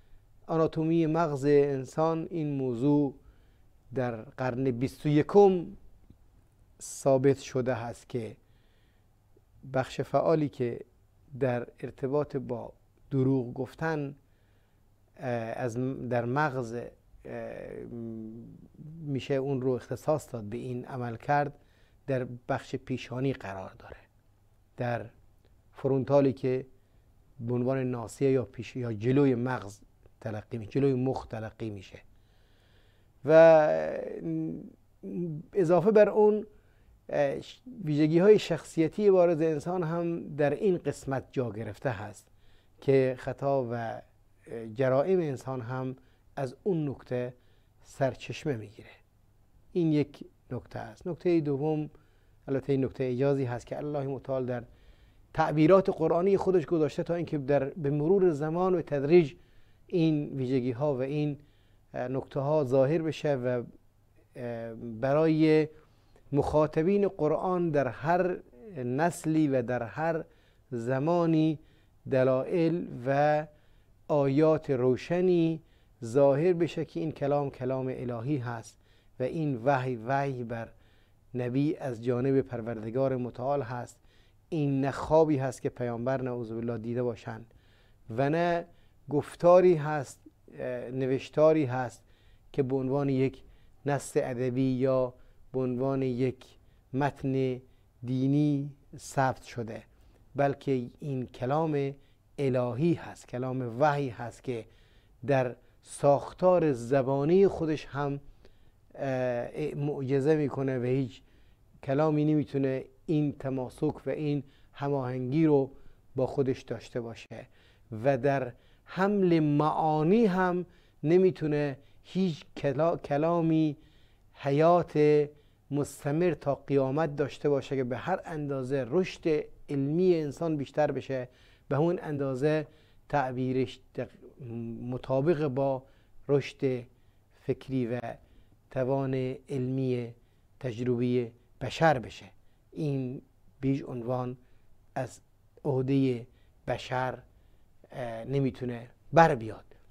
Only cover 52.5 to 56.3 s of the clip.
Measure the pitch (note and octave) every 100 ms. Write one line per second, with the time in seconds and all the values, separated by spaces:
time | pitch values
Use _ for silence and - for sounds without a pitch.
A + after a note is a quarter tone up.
52.5 | C3+ C3 C3+ C3 - B2+ B2 C#3 C#3 B2+
53.5 | A#2+ - C#3+ D3 D3 C3+ C3 C3 C3 B2
54.5 | B2 A#2+ - - - - - - - D#3+
55.5 | D3+ D#3 F#3+ F#3+ E3+ D#3+ E3+ F#3+